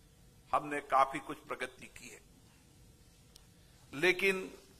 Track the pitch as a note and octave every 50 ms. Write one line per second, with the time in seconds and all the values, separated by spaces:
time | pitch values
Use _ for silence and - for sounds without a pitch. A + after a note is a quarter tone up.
0 | - - - - - - - - - - - C3+ D3 D3 D3 C#3+ - - C#3 C3
1 | C3+ - - D3+ - - C#3+ - - - B2+ - B2+ B2+ - - A#2 A2 - -
2 | B2 A2+ - - - - - - - - - - - - - - - - - -
3 | - - - - - - - - - - - - - - - - - - C3 C#3+
4 | E3 F#3 F3+ F#3 G3 G3 F#3+ F#3+ F#3+ - - - - - -